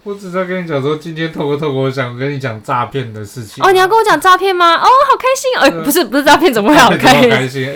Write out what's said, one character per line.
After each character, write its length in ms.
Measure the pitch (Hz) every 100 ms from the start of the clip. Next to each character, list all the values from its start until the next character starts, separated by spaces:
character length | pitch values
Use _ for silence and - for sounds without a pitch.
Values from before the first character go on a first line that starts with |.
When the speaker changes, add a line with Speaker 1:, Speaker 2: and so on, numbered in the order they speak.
Speaker 1:
我 100 | 208
只 200 | 196 196
是 40 | 180
要 80 |
跟 180 | 180 185
你 60 | 165
讲 140 | 143
说， 140 | 135 151
今 180 | 165
天 180 | 156 160
透 140 | 160 147
过， 100 | 143
透 160 | 156
过， 120 | 131
我 60 | 135
想 260 | 131 123 120
跟 160 | 139
你 40 | 139
讲 220 | 123 110
诈 260 | 107 123 117
骗 280 | 139 117
的 100 | 107
事 200 | 104 131
情。 200 | 107 -
Speaker 2:
哦， 60 | 349
你 80 | 370
要 80 | 370
跟 100 | 453
我 60 |
讲 160 | 427 320
诈 160 | 370 370
骗 180 | 392
吗？ 200 | 359 339
哦， 80 | 330
好 340 | 415 508 571 480
开 100 | 508 539
心！ 140 | 523 508
哎， 100 | 277
Speaker 1:
对。 140 | 170
Speaker 2:
不 60 | 262
是， 120 | 339
不 120 | 240 269
是 60 |
诈 120 | 285 320
骗， 160 | 339
怎 100 | 220
么 80 | 208
会 60 | 294
好 140 | 233
开 60 | 175
心？ 80 |
Speaker 1:
诈 80 | 247
骗 100 | -
怎 60 | 247
么 60 | 220
好 40 |
开 80 | 131
心？ 140 | 135 131